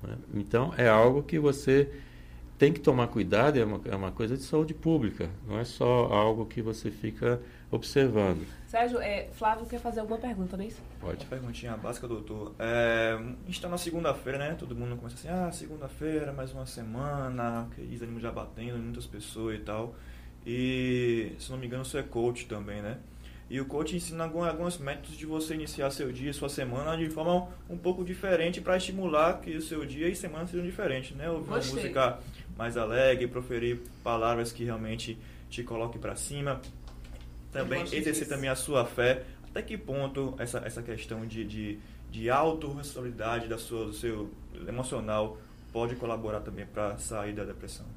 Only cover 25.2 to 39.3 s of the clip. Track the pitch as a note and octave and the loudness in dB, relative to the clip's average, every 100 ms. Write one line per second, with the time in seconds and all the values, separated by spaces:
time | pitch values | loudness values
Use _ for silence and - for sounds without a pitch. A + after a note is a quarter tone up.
25.2 | D#3 D#3 D#3 D#3 D3 - C#3 C#3 C#3 B2 | -4 -2 -2 -4 -4 0 0 0 -4 -2
26.2 | C3+ C#3+ C#3 C#3 C3 A#2+ D3+ E3 D#3+ D#3 | -4 -4 -4 -2 -2 -2 -2 0 -2 0
27.2 | D#3+ F3+ F3+ - - F3 F3+ F#3 F3 F3+ | 4 4 2 -10 -10 -2 0 0 -2 -2
28.2 | G3 F3+ E3 F3+ - F#3 F#3 F#3+ F#3 D3+ | 4 4 4 0 2 2 2 -2 2 6
29.2 | E3 F#3 - D#3+ D#3 D#3+ C#3 C3 E3 G3 | 6 4 -2 -6 -4 -4 -4 0 0 0
30.2 | F3+ D#3 F3+ F3 F3 F3+ G3 C3 B2+ C3+ | -4 -6 -4 -2 -4 -2 0 0 -4 -6
31.2 | D#3 E3 - A#3 - C3+ - C3+ B2+ B2 | -2 -2 0 0 0 -2 0 4 4 2
32.2 | - - - - A#2 A#2 A2 A#2+ C3 B2 | -8 -12 -12 -6 -4 0 0 6 6 6
33.2 | B2 B2 B2+ A#2+ A#2+ A#2+ - - - A#2 | 2 -2 -2 0 0 0 -6 -6 0 2
34.2 | A2+ A#2 A#2 - A#2+ A2 A2 A2+ A#2 A2 | 4 2 0 -2 -4 -2 -4 -4 -4 -8
35.2 | - - - - - A2+ A#2 A#2 G#2 - | -10 -16 -12 -8 -6 -2 -2 -4 -6 -4
36.2 | - C#3+ C#3+ B2+ - - - - - - | -6 -2 -2 -2 -4 -14 -14 -14 -14 -14
37.2 | - - - C#3 B2 C3 - D3+ D3+ D3 | -14 -14 -8 -4 -2 -2 0 0 2 0
38.2 | D3 C#3 C3+ C3 - C#3+ A#2 - A#2+ C3 | 0 -2 0 0 4 4 4 4 6 4
39.2 | - | 0